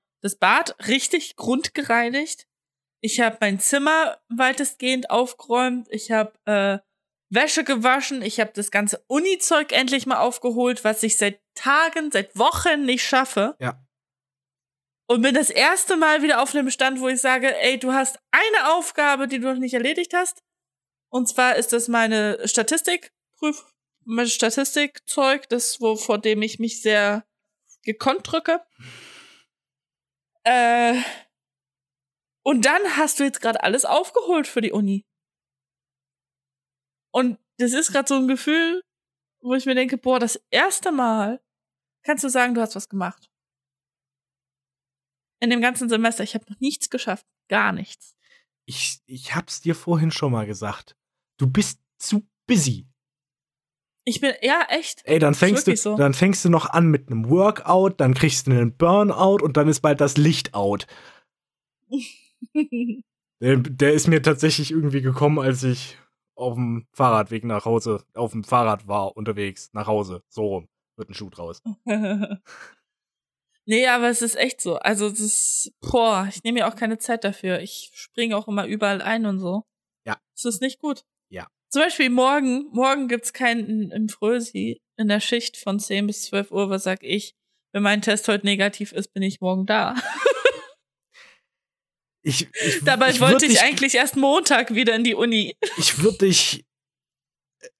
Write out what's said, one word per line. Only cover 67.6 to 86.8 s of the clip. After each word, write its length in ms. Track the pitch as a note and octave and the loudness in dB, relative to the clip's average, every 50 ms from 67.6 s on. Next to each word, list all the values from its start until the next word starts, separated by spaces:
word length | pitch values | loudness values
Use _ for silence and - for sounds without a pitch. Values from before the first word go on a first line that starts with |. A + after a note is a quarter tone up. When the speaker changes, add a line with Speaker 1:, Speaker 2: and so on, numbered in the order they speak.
| - | -2
Speaker 2:
Hause, 380 | A2+ A#2 A2+ - A#2 G#2+ G2 - _ _ | 0 -2 0 0 -2 -4 -4 -6 _ _
auf 180 | A2 A#2+ A2 - | -6 -6 -6 -6
dem 120 | A2+ G#2 | -8 -4
Fahrrad 420 | - C3 B2 A#2+ A2 G#2 G2+ A2 | 0 0 2 2 2 0 -2 -4
war, 300 | G2 G2+ G#2 G2 G2 - | -4 -4 -4 -4 -4 -8
unterwegs, 540 | A2 G#2 A2+ G#2 G2+ G2+ G2 F#2+ - - - - | -8 -8 -8 -6 -4 -6 -6 -8 -12 -20 -14 -12
nach 140 | G#2 G#2 | -10 -4
Hause, 360 | G#2+ G#2+ G#2 G2+ F#2 F2+ F2 - _ | -2 -2 -2 -2 -4 -8 -14 -16 _
so 180 | _ A2+ G#2+ | _ -6 -4
rum, 220 | G#2 G2 F#2 D#2+ _ _ _ _ _ _ | -4 -4 -6 -8 _ _ _ _ _ _
wird 140 | - G#2+ - | -18 -18 -16
ein 40 | G2 | -14
Schuh 160 | - G#2+ F#2 | -16 -16 -16
draus. 320 | - - E2+ E2+ E2+ - _ A#3 G3+ - _ | -16 -16 -16 -16 -16 -14 _ -14 -14 -12 _
Speaker 1:
<laughs> 560 | A#3 G#3 G#3+ G#3+ F#3+ G#3 G3+ G3+ - G#3 F#3 - - - - - - - _ _ _ _ _ _ _ _ _ _ _ _ _ _ _ _ _ _ | -4 -4 -2 -2 -2 -2 -4 -4 -6 -8 -12 -14 -20 -20 -20 -20 -20 -20 _ _ _ _ _ _ _ _ _ _ _ _ _ _ _ _ _ _
Nee, 200 | G#3 G#3+ A#3 B3+ | -2 0 2 2
aber 220 | B3+ A#3+ B3 A#3+ A#3+ | 2 2 2 2 0
es 120 | A#3+ - | 0 0
ist 140 | A#3 A#3 - | -2 -2 -2
echt 240 | - - C4 - - | -2 -2 -2 -2 -6
so. 180 | - F3+ E3+ - | -4 -4 -4 -2
Also, 320 | - - G#3+ G3 G#3 G#3 | 0 -2 0 0 -2 -2
das 100 | G3+ A3+ | -2 -4
ist, 520 | G#3 G#3+ - - - - - - - - - _ | -4 -2 -2 -2 -2 -2 -2 -4 -6 -8 -10 _
boah, 460 | - - - A#3+ A3+ A3+ G#3 F#3 G3 G3 | -8 0 2 2 4 4 2 0 -2 -4
ich 140 | - - - | -6 -6 -6
nehme 160 | A3+ A#3+ A#3+ | -4 -2 0
mir 60 | G3+ | 0
auch 80 | G3 G3+ | -2 -2
keine 240 | - A#3+ A3 A3+ A3 | -4 -4 -4 -4 -4
Zeit 240 | - - A#3 A3+ - | -4 -4 -4 -2 -2
dafür. 380 | G3+ G3 - - F#3 F3+ C#3+ | -6 -6 -4 -6 -4 -4 -4
Ich 320 | F3+ G#3 - - - - _ | -6 -10 -14 -16 -16 -18 _
springe 420 | - - - _ A#3 A#3 A3+ G#3+ | -20 -20 -14 _ -6 -4 -2 -2
auch 120 | G#3 G#3+ - | -4 -4 -4
immer 180 | G3+ G3+ G3 | -4 -4 -4
überall 340 | - G#3 G#3+ G#3+ G3+ G3 F#3+ | -4 -4 -2 -2 -2 -2 -2
ein 260 | - G3+ A3 A3+ A3+ | -2 -4 -2 -2 -2
und 120 | G#3 G3 F#3+ | -2 -4 -4
so. 260 | F#3+ F3 F3+ G#3+ - - _ _ _ _ _ _ _ | -4 -4 -6 -6 -6 -10 _ _ _ _ _ _ _
Speaker 2:
Ja. 140 | A2 G#2+ - _ _ _ | -10 -10 -10 _ _ _
Speaker 1:
Das 100 | - - | -8 -6
ist 140 | A#3+ A3 F3+ | -6 -4 -4
nicht 200 | B3+ C4+ C4 - | -4 -6 -6 -6
gut. 240 | - D4+ C4+ - _ _ _ _ _ _ | -6 -6 -6 -6 _ _ _ _ _ _
Speaker 2:
Ja. 180 | - F2+ E2+ - _ _ _ _ | -16 -16 -16 -16 _ _ _ _
Speaker 1:
Zum 140 | - C4+ D#4 | 0 0 0
Beispiel 280 | F4 - - C#4 B3+ | 0 2 0 0 2
morgen, 580 | B3 B3 B3+ C4+ C#4+ D4 C#4 C4 B3 C4 C#4+ D4+ - | 2 2 2 4 2 2 0 0 -2 -2 -4 -6 -2
morgen 340 | A#3 B3+ C4 C4+ D4 C4+ | 0 2 2 2 0 -2
gibt's 260 | A#3+ A#3+ A#3 A#3+ - - | -4 -4 -4 -6 -8 -6
keinen 600 | - B3+ A#3+ A#3 A#3 G#3+ G#3 A3 G#3+ G#3 F3 - | -2 -2 0 0 -2 -2 -4 -4 -4 -4 -4 -4
im 160 | A3 A3 G#3+ | -4 -4 -4
Frösi 720 | - - G#3 G#3+ A#3+ B3 A#3 - - F#3+ F#3+ A3+ - - _ _ _ | -4 -4 -2 0 0 -2 -4 -6 -8 -6 -6 -6 -8 -10 _ _ _
in 100 | - A3 | -2 0
der 140 | G#3 G#3 G#3 | 0 0 0
Schicht 360 | G#3 - B3 A#3 A#3 - - | 0 -2 -2 -2 -4 -6 -10
von 220 | - - G#3 G3 G#3 | -8 -6 -6 -4 -4
zehn 280 | G3+ - G3 G3 G#3 G#3 | -4 -4 -4 -2 -2 -4
bis 160 | G#3 - - | -4 -6 -8
zwölf 260 | - - G3+ G3+ G3+ | -4 -4 -4 -4 -2
Uhr, 180 | - F#3+ G3+ G3 | -2 -4 -2 -2
was 140 | G3 F#3+ | -2 -4